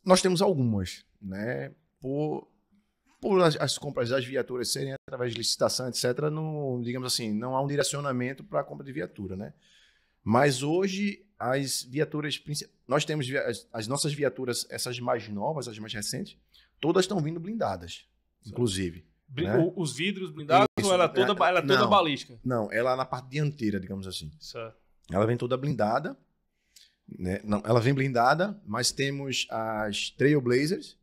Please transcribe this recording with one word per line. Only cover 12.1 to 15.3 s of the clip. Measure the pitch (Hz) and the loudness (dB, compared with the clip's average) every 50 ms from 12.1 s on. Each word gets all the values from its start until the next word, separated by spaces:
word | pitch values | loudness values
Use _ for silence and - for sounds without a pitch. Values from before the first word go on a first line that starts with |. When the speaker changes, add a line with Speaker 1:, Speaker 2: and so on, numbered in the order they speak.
| - 151 147 147 131 - | -4 -6 -6 -6 -6 -8
Speaker 1:
princi-, | - 147 147 147 - - _ _ _ | -8 -8 -8 -8 -8 -10 _ _ _
nós | - 131 151 147 | -2 0 0 0
temos | 160 156 151 127 | 0 -2 -2 -2
via-, | 127 139 135 | -2 -2 -2
as, | - 123 113 - - _ | -2 -2 -4 -6 -8 _
as | - 113 107 113 | -8 -8 -4 -2
nossas | 139 143 - 147 147 | -2 -2 -2 -2 0
viaturas, | 143 143 127 - - 131 123 117 - - - | 0 0 0 0 -2 -4 -4 -4 -4 -6 -8
essas | - 117 - 123 123 123 | -8 -8 -6 -6 -6 -4
mais | 120 127 127 113 104 | -2 -2 -2 -2 -2
novas, | 107 | -6